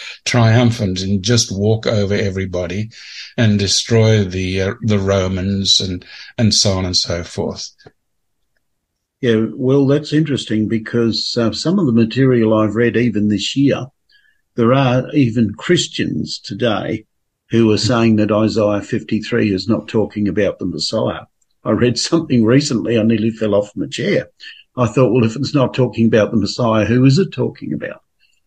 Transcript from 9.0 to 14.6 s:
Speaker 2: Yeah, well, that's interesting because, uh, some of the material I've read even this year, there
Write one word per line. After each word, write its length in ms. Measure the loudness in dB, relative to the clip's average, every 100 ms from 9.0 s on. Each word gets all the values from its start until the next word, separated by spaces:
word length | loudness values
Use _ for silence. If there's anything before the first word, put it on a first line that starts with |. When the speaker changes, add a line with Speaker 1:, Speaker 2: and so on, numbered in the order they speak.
| _ _
Speaker 2:
Yeah, 260 | 0 2 0
well, 340 | -2 0 2 4
that's 260 | 0 0
interesting 520 | -2 0 -2 -2 -2 0
because, 720 | -2 -2 -2 0 -2 -4 -2
uh, 160 | -2
some 260 | -2 -2 0
of 60 | 2
the 60 |
material 640 | 2 2 2 2 4 4
I've 200 | 2 2
read 220 | 2 2 2
even 320 | 0 0 0
this 260 | 0 -2
year, 320 | 0 2 0 -4 _ _ _ _ _ _
there 160 | 0